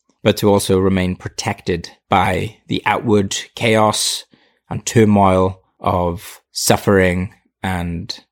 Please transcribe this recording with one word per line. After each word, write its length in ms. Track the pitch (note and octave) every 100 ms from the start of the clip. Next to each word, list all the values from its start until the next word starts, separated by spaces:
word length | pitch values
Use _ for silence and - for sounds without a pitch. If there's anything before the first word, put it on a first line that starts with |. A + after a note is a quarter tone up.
| _ _
but 120 | A2 G2
to 140 | G#2
also 260 | G2+ - F#2+
remain 380 | F#2+ F#2+ F#2 F2+
protected 760 | - - - G2+ - F2 - - _
by 480 | G2 F#2 F2+ G2+ - _
the 140 | - -
outward 480 | G#2 B2 G#2 G2 - - -
chaos 720 | A#2+ A2 G#2+ G#2 - - - _ _ _ _
and 160 | - -
turmoil 760 | A#2 G#2+ G2+ G2 F#2 F#2 F#2+ _ _
of 640 | F#2 F#2 F2 F2 - - _
suffering 840 | - - G#2 - G2 F#2 F2+ F2+ - _ _
and 600 | F#2+ F2+ F2 E2+ G2 - _